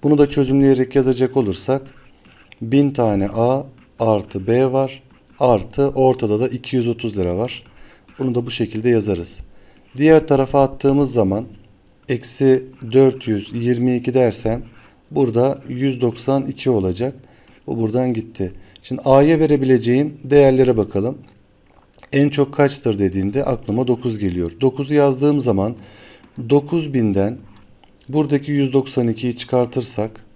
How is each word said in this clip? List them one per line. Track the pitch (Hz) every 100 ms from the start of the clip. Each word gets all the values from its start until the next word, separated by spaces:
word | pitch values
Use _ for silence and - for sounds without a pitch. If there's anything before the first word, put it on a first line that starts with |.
Bunu | 147 151
da | 143
çözümleyerek | 143 131 135 139 131 127 139
yazacak | 131 123 127 135
olursak, | 110 92 - 135 135 - - _ _ _ _ -
bin | 113 135 143
tane | 135 117 101 98
A | 107 117 135 139 - _ _
artı | 113 107 90 98 95
B | 117 131
var. | 131 135 - _ _ _ -
Artı | 135 113 - - 139
ortada | 139 131 127 110 107
da | 123
iki | 123 - 131
yüz | 117
otuz | 117 117 101
lira | 90 87
var. | 123 - - - - - _ -
Bunu | 131
da | 123 120
bu |
şekilde | - 110 110 117
yazarız. | 117 104 92 85 - - - - - _ 123
Diğer | 151 160 156
tarafa | 139 135 143
attığımız | 135 - 139 139 139
zaman | 120 98 98 123 - _ _ _ _ -
eksi | 127 - - 135 131 131 - 117
dört | 123 135 131 117
yüz | 107 95
yirmi | 120 120 120 127 123
iki | 127
dersem | 127 123 101 110 117 - - - _ _
burada | 151 131 113 127 139 -
yüz | 123 135 123
doksan | 120 117 - 135
iki | 135 - 135
olacak. | 117 92 90 127 139 - _ _ _ -
Bu | 127
buradan | 113 117 127
gitti. | 113 110 - 92 - - -
Şimdi | - 127
A'ya | - 135 147 160
verebileceğim | 156 147 131 127 113 123 151 147
değerlere | 131 143 139 131 127 113
bakalım. | 101 101 107 131 - _ _ _ _ _ _ - -
En | 139 143
çok | 143 139
kaçtır | 143 143 - - 104
dediğinde | 98 95 95 113
aklıma | 143 120 - 107 127
dokuz | 120 127 107
geliyor. | 101 87 85 -
Dokuzu | 131 131 139
yazdığım | 147 143 131 147 147
zaman | 120 98 101 123 - - - - _ - 117
dokuz | 143 147 170 151
binden | 135 110 98 98 123 - - _ _ _ _ -
buradaki | 151 147 143 143
yüz | 147 139
doksan | 135 135 - 120
ikiyi | 110 123 120
çıkartırsak | - 127 120 127 117 - 107 - -